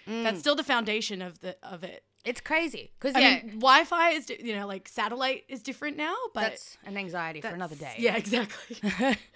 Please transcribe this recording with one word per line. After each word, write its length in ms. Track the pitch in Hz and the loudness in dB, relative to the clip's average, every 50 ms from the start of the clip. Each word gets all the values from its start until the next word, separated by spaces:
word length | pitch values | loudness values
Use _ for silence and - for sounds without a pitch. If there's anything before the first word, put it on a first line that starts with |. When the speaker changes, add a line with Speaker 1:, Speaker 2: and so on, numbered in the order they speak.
| - | -10
Speaker 1:
that's 320 | 196 220 233 233 226 214 175 | -8 -4 -2 0 0 0 0
Speaker 2:
Mm. 40 | |
Speaker 1:
still 140 | - 294 294 | 2 2 2
the 100 | 285 302 | 2 2
foundation 560 | - 262 240 226 214 214 220 208 - 214 185 | 2 2 2 2 0 0 -2 -2 -2 -6 -6
of 180 | 185 180 165 - | -8 -10 -12 -10
the, 160 | - 185 180 - - | -12 -12 -12 -10 -12
of 220 | - 196 170 175 | -14 -14 -10 -12
it. 180 | 175 - - _ _ _ _ - | -12 -12 -14 _ _ _ _ -6
Speaker 2:
It's 160 | 220 254 - | -6 -6 -6
crazy, 500 | - - 302 320 339 311 - 151 117 - - - | -4 -2 0 0 0 0 -4 -8 -12 -14 -12 -4
'cause, 160 | - 277 262 | -2 2 4
Speaker 1:
I 40 | 262 | 8
Speaker 2:
yeah. 100 | 262 240 196 170 | 8 8 6 6
Speaker 1:
mean, 180 | 196 226 208 220 | 0 -8 -6 2
Wi-Fi 480 | 233 262 262 302 330 - 349 339 330 339 | 6 8 8 8 8 6 4 4 4 4
is, 140 | 320 311 - | 4 2 -2
di-, 160 | - - - - | -6 -10 -8 -6
you 100 | 233 214 202 | -6 -4 -4
know, 100 | 202 202 | -4 -6
like, 220 | 196 190 - - | -8 -8 -10 -10
satellite 560 | - - 214 220 233 254 269 262 269 - - - | -6 -4 -2 -2 -2 -2 0 0 -2 -2 -6 -10
is 160 | 269 247 - | -12 -10 -8
different 320 | 277 254 - - 302 285 | -10 -10 -6 -6 -6 -6
now, 200 | - 302 320 370 466 523 427 - | -4 -4 -4 -4 -4 -6 -6 -4
but 80 | 233 | -2
Speaker 2:
That's 360 | 214 220 - - - - - - - | -2 -2 -2 -6 -14 -16 -18 -18 -14
an 120 | - 196 202 | -10 -8 -8
anxiety 420 | 196 180 160 180 165 160 160 151 | -6 -6 -6 -6 -6 -6 -6 -8
for 80 | 143 226 | -8 -8
Speaker 1:
that's 80 | 170 | -6
Speaker 2:
another 200 | 175 185 165 156 | -6 -6 -8 -8
day. 200 | 143 156 135 113 - | -8 -10 -8 -6 0
Speaker 1:
Yeah, 180 | 233 233 185 - | 0 2 2 2
exactly. 960 | - 208 208 240 220 208 - - - - 240 - - 208 - 175 240 269 233 - - - _ | 0 0 0 0 0 -2 -8 -14 -14 -14 -12 -4 -2 -2 0 2 2 2 2 0 -2 -14 _